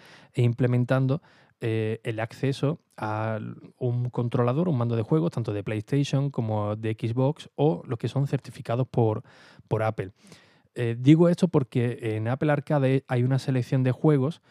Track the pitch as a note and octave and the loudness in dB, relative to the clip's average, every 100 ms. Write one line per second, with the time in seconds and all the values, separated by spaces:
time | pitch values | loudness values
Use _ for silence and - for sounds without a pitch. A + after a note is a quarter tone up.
0 | - - - - A#2+ A#2 B2 B2 A#2+ C3 | -18 -20 -8 0 0 2 2 2 2 2
1 | C3 C#3 - _ _ _ A#2+ A2 A2 A2 | 2 -2 -6 _ _ _ -4 -2 -2 -4
2 | - A2 A2+ - C3 C#3 C#3 E3 _ - | -6 -6 -6 -4 -4 -2 -2 -4 _ -10
3 | G#2+ G#2+ A2 A2 A2+ A#2 - - B2+ A#2+ | -6 -4 -4 -4 -8 -14 -18 -6 -4 -2
4 | B2 - A#2+ A#2+ A#2+ C3 F#3 C3 A#2 A#2 | -2 -4 -2 0 0 0 0 0 0 -2
5 | G#2+ D#3 E3+ - A2+ G#2 G2+ G#2+ - C#3 | 0 0 0 -2 -4 -4 -4 -6 -2 -2
6 | C#3+ C#3 C#3 C3+ A2+ G#2+ G#2 G#2+ A2 A2 | 0 0 -2 -4 -4 -2 -2 -4 -4 -4
7 | A2+ A#2 C3 D#3 - - D3 E3+ - B2 | -4 0 0 -2 -8 -2 0 0 -4 -6
8 | B2 - C#3+ C#3 - - B2 A#2 C3 - | -4 -2 -2 -4 -6 -12 -4 -4 -2 2
9 | A2+ A2 - - - - - A2 A2 A2 | 2 0 -6 -20 -20 -20 -4 -2 -2 -4
10 | F#2+ - - - _ _ _ - A#2+ A#2 | -8 -12 -20 -20 _ _ _ -6 -4 2
11 | B2+ D#3+ E3+ F3 F3+ D#3 C3+ C3 A#2+ A#2 | 6 8 6 4 2 2 0 0 -2 -2
12 | A#2 G#2+ A2 C3+ D3+ D3 - D3+ C3+ C3+ | -4 -2 -2 -2 0 0 0 0 2 2
13 | - B2+ B2 C3+ - C3 A#2 C3+ B2+ B2 | 0 0 2 0 0 -2 0 0 0 2
14 | D#3 D3 C3 - _ | 2 2 2 -4 _